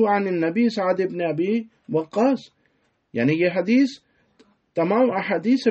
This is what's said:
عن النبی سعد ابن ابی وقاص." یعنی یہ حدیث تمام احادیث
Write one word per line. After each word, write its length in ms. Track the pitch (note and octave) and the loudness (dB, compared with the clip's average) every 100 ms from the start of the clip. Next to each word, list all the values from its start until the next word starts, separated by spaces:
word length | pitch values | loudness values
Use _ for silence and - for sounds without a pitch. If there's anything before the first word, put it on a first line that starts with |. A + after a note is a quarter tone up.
| G#3+ | 4
عن 180 | G3+ G3 | 2 0
النبی 400 | F3 D#3+ F#3+ A#3+ | -2 -2 2 0
سعد 300 | G#3+ F#3 F3+ | 0 -2 0
ابن 200 | F#3 F3 | -2 -2
ابی 360 | E3+ D3+ F#3 A#3 A3 _ - | -4 -2 -2 -2 -4 _ -4
وقاص." 500 | D#3 D#3 G#3 C4 B3+ - _ _ _ _ _ _ | -4 -2 0 0 0 -6 _ _ _ _ _ _
یعنی 200 | A#2 B2+ D#3+ | -2 0 2
یہ 140 | F3 F3+ | 0 0
حدیث 440 | F3+ B3 C4+ - _ _ _ _ - _ _ - | 2 2 2 -4 _ _ _ _ -20 _ _ -4
تمام 340 | E3+ A3 B3+ | 0 2 2
احادیث 540 | F#3+ F#3 E3 G#3 C4 A#3+ | 0 -4 -2 0 2 0